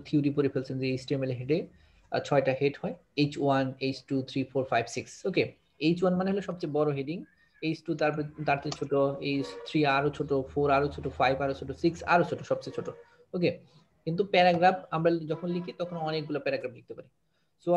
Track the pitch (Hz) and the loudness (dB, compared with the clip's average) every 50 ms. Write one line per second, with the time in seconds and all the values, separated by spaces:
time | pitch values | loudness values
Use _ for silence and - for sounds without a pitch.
0 | 143 - 156 147 139 143 143 143 139 135 - 131 127 - 131 131 131 131 131 127 | -2 0 2 2 2 2 2 2 2 2 0 -2 -4 -4 -4 -2 -2 -2 -2 -2
1 | - - 143 135 131 131 127 120 123 131 151 175 - - - - _ _ _ _ | -2 -4 -2 -2 -2 -2 -4 -4 -2 0 0 0 0 -4 -12 -20 _ _ _ _
2 | _ _ - 123 - - 147 139 - 135 131 - 139 143 139 - - 175 - - | _ _ -4 -4 0 2 2 4 4 4 2 2 0 0 0 -2 -6 -8 -8 -10
3 | _ _ _ 143 147 143 - - 135 139 135 135 135 131 131 - 135 135 135 - | _ _ _ 0 0 0 0 0 2 2 2 2 2 0 -4 -4 -4 -4 -4 -6
4 | - - 139 135 127 - - 139 131 - - 135 127 - 123 117 120 - - 123 | -6 -4 -2 -2 -2 -2 -2 -4 -4 -2 -2 -2 0 0 0 0 0 -2 -6 -8
5 | - - - - - 196 180 147 110 - - _ _ _ _ - 147 160 175 175 | -8 -10 -12 -8 -6 -2 0 0 0 0 -4 _ _ _ _ 0 0 2 2 2
6 | 185 180 180 180 185 196 196 202 180 - 170 - 170 151 143 147 151 151 139 139 | 2 2 2 2 0 0 -2 -2 -4 -6 -6 -6 -6 -2 0 0 2 2 0 -2
7 | 135 143 165 214 - - _ _ _ _ _ _ 160 160 160 - - 170 160 156 | -4 -6 -8 -8 -10 -14 _ _ _ _ _ _ -4 -4 -4 -4 -4 -6 -2 0
8 | 156 151 147 156 151 151 - 151 151 147 143 143 - 151 - - 147 139 139 139 | 0 0 0 -2 -4 -6 -8 -6 -2 -2 -2 0 -2 -6 -6 -6 -4 0 2 2
9 | 139 139 139 139 147 143 139 139 135 - - - - - - 156 147 139 139 139 | 2 2 0 -2 -4 -2 -2 -2 -4 -6 -8 -12 -8 -2 0 2 4 4 4 2
10 | 143 147 143 - 151 139 139 135 131 - - 143 143 143 135 139 147 147 - - | 2 0 -2 -2 -2 0 0 0 -2 -2 -2 0 2 4 4 4 2 0 -2 -6
11 | 135 135 - - 131 127 135 135 139 139 135 - 143 131 131 - - 170 170 - | -8 -6 -2 2 2 2 2 2 0 -2 -4 -4 -8 -10 -4 -2 0 0 0 -2
12 | - - 170 175 160 - - - - - 175 - - - - - 175 - - - | 0 2 4 4 4 2 -2 -6 -2 -2 -2 -2 -4 -6 -8 -6 -6 -8 -10 -12
13 | - - _ - _ _ - 180 170 139 175 - - - _ _ _ _ _ _ | -16 -20 _ -20 _ _ -2 0 0 0 0 -2 -8 -20 _ _ _ _ _ _
14 | _ 165 165 185 202 - - 180 180 180 175 165 180 185 185 185 - - 160 160 | _ -2 0 0 0 4 6 6 8 6 6 6 6 6 4 4 -2 -4 -2 2
15 | 165 170 170 165 156 151 156 - 180 175 175 175 175 240 - - 175 180 175 165 | 2 2 2 2 0 -4 -6 -4 -4 -4 -4 -4 -4 -6 -6 -6 -6 -6 -4 -4
16 | 160 156 156 160 147 156 147 139 - 143 139 - 131 117 117 117 - - 113 - | -4 -2 -2 -2 -4 -4 -4 -4 -2 -2 -2 -2 -4 -8 -10 -14 -18 -16 -16 -16
17 | - - _ _ _ _ _ _ _ _ _ _ _ 175 175 | -18 -20 _ _ _ _ _ _ _ _ _ _ _ 2 4